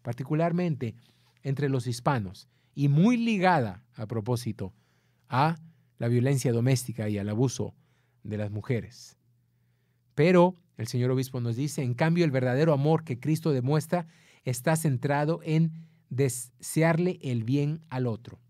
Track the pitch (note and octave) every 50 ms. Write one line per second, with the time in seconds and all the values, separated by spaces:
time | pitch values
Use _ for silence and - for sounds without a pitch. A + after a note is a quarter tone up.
0 | _ - A#2+ A#2+ C3+ B2 D#3 D3+ E3 F3 E3+ E3+ F3+ F3 D3+ A#2 - A2+ G#2 -
1 | _ _ _ _ _ _ _ _ _ C#3 C3+ B2+ C#3+ C#3+ C3+ B2+ A2+ B2 A#2 A#2+
2 | - D3+ C#3+ B2 G2+ F#2 F#2+ - - _ _ _ _ _ _ - C#3 C#3+ C#3 D3+
3 | F3 A3+ B3 A#3 A#3 A#3 A3+ G3 F3 F#3 F3+ D#3 B2 G#2+ F#2 - - _ _ -
4 | A2+ G2 A2+ A#2 G#2 A2 B2 A#2+ - A2 G2+ - G2+ F#2+ - _ _ _ _ _
5 | _ _ _ _ _ _ - B2 C#3+ D#3+ E3+ D#3+ - - _ _ _ _ _ _
6 | B2 A#2+ A#2+ A#2+ A#2+ C3+ C#3+ C3 - C3+ A#2 A#2 A#2 B2+ C3+ B2 - - A2+ -
7 | A2 G#2+ G#2 G2+ G2 G#2 G#2+ G#2+ C3 C3 - - G#2+ G2+ - _ _ _ _ _
8 | _ _ _ _ _ G#2+ G#2 G#2 G#2 G2+ G2+ G#2 G2 - C3+ A2+ F2 F2 - -
9 | - - _ _ _ _ _ _ _ _ _ _ _ _ _ _ _ _ _ _
10 | _ _ _ - D3 F3 F#3 F3 F3 F3+ F3+ _ _ _ _ - A#2+ A#2 - B2
11 | B2 B2+ C3 C3 C3+ C3 - B2+ A#2+ A#2 A2+ A2+ C#3+ D3 - - C#3+ B2 B2 A#2
12 | D#3+ D#3+ E3 F3 E3+ D#3 B2+ C3 B2+ B2+ B2 C3+ D#3 E3 D#3 C3+ C#3 D3+ D#3+ D#3+
13 | D#3+ - B2 A#2 - C#3+ D#3 D#3 D#3+ E3+ C#3+ B2+ B2 C3 D3 D#3 D#3 - - F3
14 | E3+ E3 _ _ _ _ _ _ _ C3 B2 A#2 - E3+ D#3+ D#3+ D#3+ D#3+ C3+ A#2+
15 | A#2+ C#3+ C#3+ C#3+ D3+ D3 E3 E3+ - E3+ D#3 D#3+ E3 E3 D#3+ - - - _ _
16 | _ _ B2+ A#2+ C#3 C3+ A#2+ - - - _ _ - - - D#3+ D#3 E3 E3 D#3+
17 | F3+ F3+ F3+ F3+ - C#3 B2 A#2+ A2 A2 C3+ C#3+ C#3+ D3 D#3 E3 D#3+ _ - C3
18 | C3 A#2+ A2 G2+ - - - - _ _